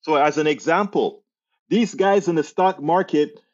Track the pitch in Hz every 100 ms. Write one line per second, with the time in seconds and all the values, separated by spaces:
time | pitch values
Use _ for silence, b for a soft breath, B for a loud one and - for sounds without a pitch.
0 | - 151 147 147 151 139 147 170 202 160
1 | 101 - _ _ _ _ _ 196 226 185
2 | 190 202 175 165 147 - 185 185 147 170
3 | 180 151 151 - _